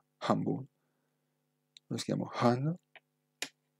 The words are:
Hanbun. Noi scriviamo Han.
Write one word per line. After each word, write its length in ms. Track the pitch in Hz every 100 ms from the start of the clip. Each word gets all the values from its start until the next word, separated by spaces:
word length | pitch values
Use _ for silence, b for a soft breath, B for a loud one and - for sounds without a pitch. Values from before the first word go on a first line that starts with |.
| - _
Hanbun. 500 | - 107 107 110 131 _ _ _ _ _ _ _ _ _ _ - -
Noi 120 | 117
scriviamo 300 | - 101 -
Han. 480 | - 123 123 147 180 _ - - _ _ _ - - _